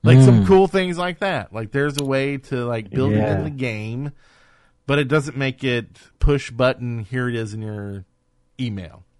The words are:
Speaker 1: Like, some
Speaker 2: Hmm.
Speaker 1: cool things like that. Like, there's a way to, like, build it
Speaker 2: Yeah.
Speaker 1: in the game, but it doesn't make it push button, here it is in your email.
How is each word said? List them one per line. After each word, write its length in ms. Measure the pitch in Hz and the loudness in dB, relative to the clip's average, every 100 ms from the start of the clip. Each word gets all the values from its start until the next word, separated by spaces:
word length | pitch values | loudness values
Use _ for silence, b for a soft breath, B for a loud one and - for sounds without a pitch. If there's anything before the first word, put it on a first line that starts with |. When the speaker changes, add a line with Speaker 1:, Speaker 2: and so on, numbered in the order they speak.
Speaker 1:
Like, 180 | 113 127 | 8 10
some 200 | 131 117 | 10 8
Speaker 2:
Hmm. 40 | 95 | 6
Speaker 1:
cool 220 | 190 190 | 6 6
things 300 | 190 180 170 | 0 -2 -4
like 220 | 180 175 | -6 -4
that. 320 | 196 151 95 | -4 -4 -6
Like, 180 | 107 110 | -10 -6
there's 260 | 139 147 143 | -4 -4 -4
a 40 | 135 | -4
way 320 | 135 135 139 | -2 -2 -6
to, 280 | - 127 120 | -8 -6 -6
like, 240 | 117 104 | -6 -6
build 220 | 135 104 | -4 0
it 40 | 107 | 0
Speaker 2:
Yeah. 200 | 107 101 | 0 -2
Speaker 1:
in 60 | |
the 60 | 151 | -6
game, 640 | 139 127 107 110 120 143 - b b b b b b - | -6 -8 -6 -8 -8 -10 -12 b b b b b b -2
but 140 | 143 | -2
it 80 | 135 | 0
doesn't 280 | 151 147 135 | -2 -2 -6
make 280 | 135 127 | -6 -4
it 340 | 135 120 107 - _ _ | -4 -4 -6 -20 _ _
push 320 | 151 143 - | 2 2 -4
button, 480 | 120 127 131 120 117 | 0 0 0 -6 -8
here 280 | 104 127 123 | -6 -4 -4
it 80 | 117 | -4
is 180 | 110 | -6
in 80 | 110 | -8
your 440 | 107 104 101 98 95 _ _ _ _ - | -10 -10 -10 -12 -16 _ _ _ _ -8
email. 440 | 123 98 82 - _ | -6 -6 -12 -20 _